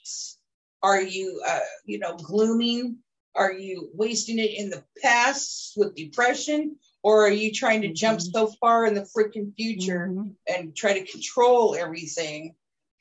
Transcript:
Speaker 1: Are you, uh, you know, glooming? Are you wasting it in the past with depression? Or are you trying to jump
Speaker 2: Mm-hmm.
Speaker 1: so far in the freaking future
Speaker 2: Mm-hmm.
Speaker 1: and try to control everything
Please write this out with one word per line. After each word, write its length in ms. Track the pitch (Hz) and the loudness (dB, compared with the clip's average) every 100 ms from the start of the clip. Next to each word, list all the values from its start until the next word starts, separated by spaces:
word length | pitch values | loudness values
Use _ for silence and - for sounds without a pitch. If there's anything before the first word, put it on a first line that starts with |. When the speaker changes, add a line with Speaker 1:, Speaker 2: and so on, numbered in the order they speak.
| - - - - _ _ _ - | -14 -12 -14 -18 _ _ _ -2
Speaker 1:
Are 200 | 196 196 | 2 2
you, 400 | 190 190 190 165 170 | 0 -4 -6 -6 -4
uh, 140 | 160 - - | -2 -4 -10
you 140 | 208 208 | -10 -8
know, 180 | 175 170 | -6 -8
glooming? 800 | 156 208 226 226 240 240 247 - _ _ _ - | -2 2 4 2 0 -2 -4 -8 _ _ _ 0
Are 160 | 196 | 0
you 380 | 190 190 180 156 | 0 -10 -10 -8
wasting 440 | 165 220 226 226 226 | -4 -2 -2 -2 -2
it 100 | 214 202 | -2 -2
in 120 | 202 | -8
the 120 | 156 _ - | -10 _ -2
past 720 | 254 240 254 277 - - - 208 | 2 4 2 0 -6 -10 -6 -2
with 180 | 190 | -2
depression? 840 | - 151 - 247 277 302 302 311 - _ _ | -2 -8 0 2 0 -2 -2 -2 -8 _ _
Or 240 | 208 214 208 | 4 6 6
are 40 | |
you 220 | 208 214 | 4 0
trying 300 | 214 240 220 | 0 0 0
to 100 | 196 | 0
jump 260 | 160 220 214 | 0 0 0
Speaker 2:
Mm-hmm. 120 | 175 | -2
Speaker 1:
so 140 | 220 214 - | 0 0 2
far 260 | 233 233 226 | 4 4 4
in 80 | |
the 80 | 202 196 220 | 0 -2 0
freaking 380 | 214 214 208 | 0 -2 -8
future 540 | - 226 190 185 180 185 | -6 -4 -2 -2 -2 -4
Speaker 2:
Mm-hmm. 200 | 185 208 - - | -6 -8 -10 -6
Speaker 1:
and 260 | 180 160 | -6 -6
try 240 | 143 202 190 | -4 0 0
to 80 | - | -4
control 640 | - - 254 240 240 214 156 | -12 -4 4 6 6 4 0
everything 800 | 165 165 160 170 156 - 160 _ _ _ _ _ | -6 -8 -10 -6 -6 -8 -14 _ _ _ _ _